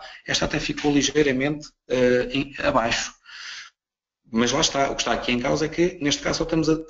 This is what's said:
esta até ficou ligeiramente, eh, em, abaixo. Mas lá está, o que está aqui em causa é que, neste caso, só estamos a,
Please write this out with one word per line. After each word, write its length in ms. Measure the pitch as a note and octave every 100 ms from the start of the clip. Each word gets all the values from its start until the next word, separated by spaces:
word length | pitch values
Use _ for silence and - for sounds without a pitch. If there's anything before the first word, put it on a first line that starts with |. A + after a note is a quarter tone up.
| - - -
esta 180 | - -
até 140 | D3+
ficou 340 | - D3 D3
ligeiramente, 760 | C#3+ C3+ D3+ D3 B2+ D3 D3+ - _ -
eh, 420 | B2+ B2 B2 B2
em, 220 | C3+ C3+ -
abaixo. 560 | - C3 A#2 - - - - - - - - _ _ _ _ _ _
Mas 220 | A2+ A#2+
lá 100 | C#3
está, 300 | D#3 C#3 C#3
o 40 | -
que 60 |
está 120 | B2
aqui 180 | A2 -
em 80 | A#2+
causa 260 | C3 D3+ D3+
é 40 |
que, 280 | - F3 F3
neste 220 | C#3+ C#3
caso, 160 | E3 D#3
só 60 |
estamos 260 | D#3+ E3 D#3
a, 80 | D#3+ -